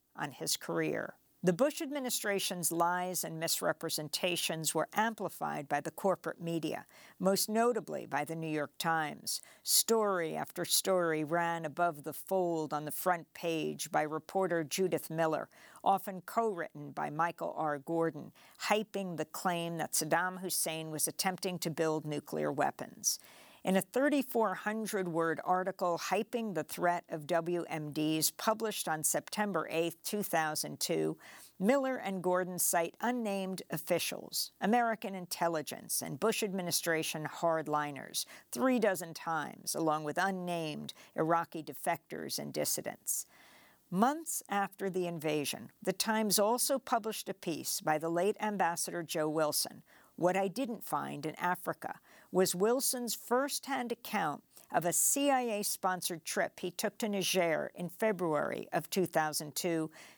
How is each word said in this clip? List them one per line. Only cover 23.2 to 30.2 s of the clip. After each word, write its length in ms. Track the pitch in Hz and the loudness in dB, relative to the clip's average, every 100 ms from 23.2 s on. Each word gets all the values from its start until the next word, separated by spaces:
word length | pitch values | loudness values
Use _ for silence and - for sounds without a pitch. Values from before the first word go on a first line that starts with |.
| - - - - | -6 -20 -20 -4
In 120 | - 190 | 2 2
a 40 | |
thirty-four 760 | 180 247 285 294 - 233 208 | 2 2 4 4 2 2 2
hundred 520 | 185 214 220 214 208 180 | 0 -4 -4 -2 -2 0
word 340 | 165 165 156 | 2 2 0
article 520 | - 180 185 - 180 165 - | 2 2 0 -2 0 0 0
hyping 420 | 190 226 240 220 | 0 0 -2 -2
the 120 | 160 | -2
threat 400 | 151 - 175 175 - | -4 2 2 2 -2
of 200 | 156 147 | -6 0
W 360 | 170 170 175 - | 2 2 -2 -2
M 220 | 160 151 | -4 -4
Ds 400 | 147 156 160 151 | 0 2 2 2
published 560 | - - 220 220 - - | 2 0 0 -2 -2 -2
on 160 | 156 | 0
September 640 | 156 156 - - 208 170 - | 0 0 -2 -2 0 0 0
eighth, 320 | 160 170 - | 0 0 -2
two 220 | - 208 | -4 -2